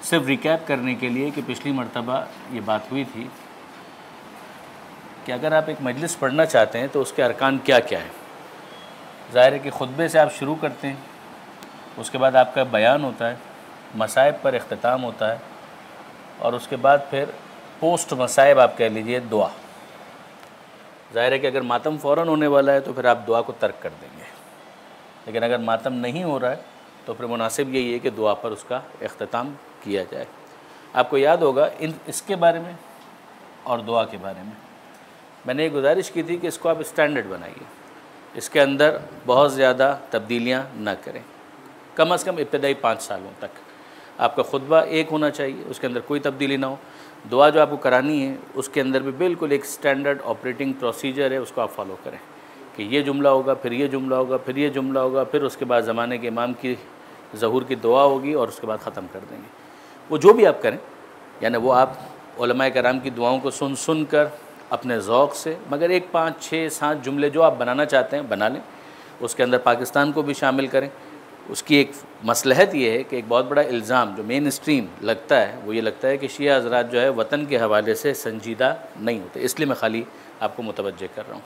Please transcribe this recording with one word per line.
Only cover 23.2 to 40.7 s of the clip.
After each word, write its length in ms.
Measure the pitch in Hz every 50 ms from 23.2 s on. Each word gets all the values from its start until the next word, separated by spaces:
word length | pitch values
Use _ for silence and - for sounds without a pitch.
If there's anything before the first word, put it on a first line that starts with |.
| 107 110 117 117
को 120 | 117 - 120
तर्क 260 | - - 104 98 - -
कर 60 | 87
देंगे, 320 | 80 - - - - - - - - - - - - - - - - - - - - - - - - - - -
लेकिन 160 | 107 117 113
अगर 160 | 117 123 120
मातम 320 | 117 113 113 113 113 135 127
नहीं 280 | 123 120 123 127 165 185
हो 140 | 170 147 135
रहा 140 | 123 123
है 120 | 135 160 - - - - - - - - - -
तो 60 | 113
फिर 120 | 104 120 117
मुनासिब 480 | 117 117 113 113 - - 143 135 131
यही 160 | 131 127 120 120
है 60 | 120
कि 100 | 117 131
दुआ 220 | 113 110 110 107 101
पर 180 | 101 - 117
उसका 300 | 110 101 - - 123 127 135 - - - -
इख्तिताम 500 | 104 - - 110 98 - 117 123 139 143 139 - - - - -
किया 200 | 104 98 98 90
जाए। 240 | 87 - - - - - - - - - - - - - - - - -
आपको 220 | 131 127 - - 135
याद 260 | 135 143 165 175 170
होगा 260 | 147 131 131 147 - - -
इन, 120 | 156 160 160 151 - 156
इसके 280 | 143 - - - 196
बारे 240 | 180 165 170 165 165
में 160 | 165 175 175 165 - - - - - - - - - - - - - - - - - -
और 140 | 123 117
दुआ 220 | 110 110 117 117 110
के 120 | 107 - 101
बारे 260 | 90 98 95 92 92
में 120 | 104 107 104 - - - - - - - - - - - - - - - - - 123
मैंने 160 | 127 139 156
ये 60 | 160
गुजारिश 400 | 143 147 135 139 160 190 185 -
की 140 | - 170 160
थी 140 | - 170 175
कि 100 | 175 170
इसको 220 | 147 - - 170
आप 120 | 165 156 156
स्टैंडर्ड 420 | - - - 156 147 147 131 110
बनाइए। 400 | 98 95 87 87 87 - - - - - - - - - - - - - - - - -
इसके 240 | 117 117 - - 156
अंदर 400 | 143 139 139 139 147 151 156 - - - - - -
बहुत 280 | 123 123 131 143 147 131
ज़्यादा 400 | 131 135 127 127 123 135 139 139 139 - - -
तब्दीलियाँ 540 | 117 104 104 120 120 117 120 127 127 135 139